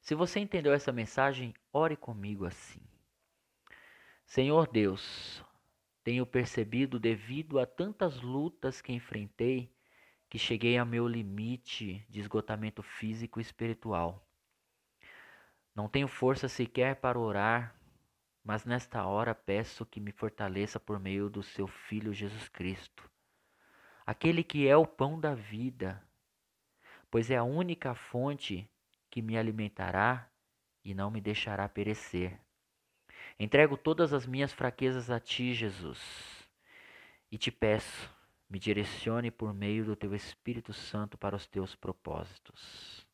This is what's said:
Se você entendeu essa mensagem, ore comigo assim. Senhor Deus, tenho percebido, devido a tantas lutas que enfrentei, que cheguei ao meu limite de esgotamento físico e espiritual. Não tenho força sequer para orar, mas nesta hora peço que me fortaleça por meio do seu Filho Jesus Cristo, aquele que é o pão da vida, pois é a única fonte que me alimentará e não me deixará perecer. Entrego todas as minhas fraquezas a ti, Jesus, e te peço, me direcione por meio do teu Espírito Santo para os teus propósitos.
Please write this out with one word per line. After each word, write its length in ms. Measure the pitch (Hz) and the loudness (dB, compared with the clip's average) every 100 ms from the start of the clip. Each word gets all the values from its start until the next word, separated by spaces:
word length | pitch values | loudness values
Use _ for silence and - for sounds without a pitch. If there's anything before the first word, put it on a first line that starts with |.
Se 140 | - | -2
você 260 | 151 175 - | 0 2 0
entendeu 320 | 202 185 147 | -2 2 4
essa 180 | 143 143 | 4 4
mensagem, 640 | 123 113 - 135 131 123 117 _ | -2 -2 2 2 2 -6 -10 _
ore 240 | 143 160 151 | 2 2 0
comigo 480 | - 110 98 101 | -8 -8 -6 -4
assim. 360 | 90 - - - - _ _ _ _ _ _ _ _ - - - - - | -4 -6 -16 -20 -20 _ _ _ _ _ _ _ _ -20 -20 -20 -20 -20
Senhor 420 | _ - 135 156 165 | _ 2 6 6 6
Deus, 800 | 110 104 95 - - - - - _ _ _ _ _ | 4 4 2 -6 -10 -12 -14 -18 _ _ _ _ _
tenho 240 | - 123 123 | -2 0 2
percebido, 720 | 127 123 - 107 120 135 127 | 2 2 0 0 2 2 2
devido 600 | 113 110 107 135 156 143 | 2 2 -2 -6 0 2
a 80 | 123 | 2
tantas 540 | - 185 214 185 131 | 0 -4 0 0 0
lutas 600 | 123 131 156 165 135 127 | -4 -2 -2 -2 -6 -6
que 120 | - | -6
enfrentei, 800 | 120 - 107 104 - 117 131 123 _ _ _ _ _ _ | -6 -4 -8 -8 -2 0 0 -2 _ _ _ _ _ _
que 100 | 113 | -4
cheguei 400 | - 113 120 120 | 0 2 4 4
ao 80 | 120 | 4
meu 200 | 117 120 | 2 0
limite 960 | 117 104 98 110 123 - - 107 95 107 | 0 -4 -4 -4 -4 -6 -8 -6 -8 -10
de 120 | 104 | -10
esgotamento 640 | 104 113 104 107 110 - | -2 -2 -2 -4 -4 -6
físico 560 | 101 - 110 110 117 - | -12 -6 -6 -4 -6 -6
e 40 | |
espiritual. 840 | 113 - 117 113 113 95 85 95 _ _ _ _ _ _ _ _ - - - - - _ _ | -8 -4 -4 -4 -2 0 0 -4 _ _ _ _ _ _ _ _ -20 -20 -20 -20 -20 _ _
Não 140 | - 104 | -6 -2
tenho 200 | 139 139 | 0 0
força 400 | - 127 135 131 | 4 4 4 0
sequer 480 | - 120 - 127 135 | -2 -2 2 2 2
para 220 | 127 123 | 0 2
orar, 640 | 113 101 104 117 117 - - _ _ _ _ _ | 0 2 4 2 0 -10 -20 _ _ _ _ _
mas 220 | 104 107 | -4 -4
nesta 400 | 120 123 120 117 95 | 0 -2 -2 -4 0
hora 280 | 101 117 | 2 2
peço 500 | 113 - 98 113 - | -2 0 0 0 -6
que 160 | 113 - | -10 -8
me 120 | 101 | -8
fortaleça 680 | - 110 - 101 95 104 - | -4 -6 -4 -4 0 -2 -4
por 180 | - 104 | -4 -4
meio 300 | 98 98 101 | -2 0 0
do 140 | 104 | -2
seu 240 | 98 - 98 | -8 -4 -6
Filho 460 | - - 107 107 | -6 -6 -4 -2
Jesus 360 | 101 104 107 - | -4 -6 -8 -12
Cristo, 600 | - 90 95 - - - _ _ _ _ _ _ - - - - | -6 -4 -4 -10 -20 -20 _ _ _ _ _ _ -20 -20 -14 -8
aquele 360 | 107 160 170 | 2 4 4
que 240 | 165 147 139 | 2 4 8
é 100 | 147 | 10
o 100 | 160 | 8
pão 340 | - 135 160 | 4 0 2
da 140 | 156 | -2
vida, 680 | 135 101 107 127 123 95 101 - _ _ _ _ _ _ _ - - _ | -2 -6 -4 -4 -4 -6 -6 -12 _ _ _ _ _ _ _ -20 -20 _
pois 200 | 117 113 | 0 2
é 60 | 127 | 2
a 80 | |
única 500 | 120 147 180 165 135 | 2 0 0 -2 -4
fonte 720 | 120 - 123 135 143 - 95 104 _ _ _ _ | -6 -6 -2 -2 -2 -6 -6 -8 _ _ _ _
que 100 | - | -6
me 160 | 110 113 | -2 0
alimentará 920 | 113 107 107 - 92 92 107 127 120 _ _ _ _ _ | 0 0 -4 -4 -2 4 4 2 -4 _ _ _ _ _
e 100 | 101 | -10
não 160 | 98 101 | -4 -2
me 100 | 110 | -2
deixará 480 | 104 104 - 101 101 | -2 -2 -2 -2 -2
perecer. 720 | - 101 107 - 90 90 95 _ _ _ _ _ _ _ - - - | -2 -2 -4 -4 -4 -4 -6 _ _ _ _ _ _ _ -20 -20 -6
Entrego 380 | 110 143 147 139 | 4 8 8 6
todas 360 | - 160 165 | 0 4 4
as 140 | 139 123 | 4 0
minhas 260 | 131 139 | -2 -2
fraquezas 580 | - 127 - 131 131 120 | 0 -2 2 0 0 -2
a 100 | 120 | -4
ti, 340 | - - 123 | -2 -2 0
Jesus, 440 | 120 110 95 82 67 - - - - - _ _ - - - - - _ | 0 -2 -4 -10 -10 -14 -14 -16 -18 -20 _ _ -20 -20 -20 -20 -20 _
e 80 | 110 | -6
te 120 | - | -6
peço, 600 | - 113 107 - - - - _ _ _ | 2 4 4 0 -12 -14 -16 _ _ _
me 100 | 95 | -6
direcione 720 | 107 104 101 - - 117 120 | 0 0 0 -4 -2 -2 -2
por 240 | - 110 | -4 -6
meio 300 | 101 101 107 | -2 -2 0
do 100 | 107 | -2
teu 200 | 104 101 | -2 -4
Espírito 580 | 101 - - - 117 - | -6 -8 -12 -6 -6 -6
Santo 440 | 104 - 107 104 - | -12 -6 -6 -6 -4
para 200 | 101 101 | -4 -4
os 100 | - | -6
teus 280 | 101 92 | -4 -4
propósitos. 1300 | - 95 92 - 78 92 - - - - - - - - | -6 -8 -8 -6 -6 -8 -14 -20 -20 -18 -18 -18 -18 -20